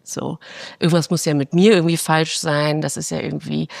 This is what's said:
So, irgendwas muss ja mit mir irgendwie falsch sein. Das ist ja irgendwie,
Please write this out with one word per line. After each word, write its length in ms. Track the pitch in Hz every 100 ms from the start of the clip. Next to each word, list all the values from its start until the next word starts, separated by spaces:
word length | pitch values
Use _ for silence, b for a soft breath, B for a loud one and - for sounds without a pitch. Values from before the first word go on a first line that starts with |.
So, 340 | - - 139 160 B B B -
irgendwas 300 | 170 170 147
muss 160 | 170 160
ja 80 |
mit 200 | 147 135 175
mir 180 | 208
irgendwie 240 | 185 165 165
falsch 400 | - 160 160 -
sein. 420 | 160 147 151 151
Das 160 | 156 -
ist 120 | 156
ja 100 | 160
irgendwie, 480 | - 151 151 151 156 B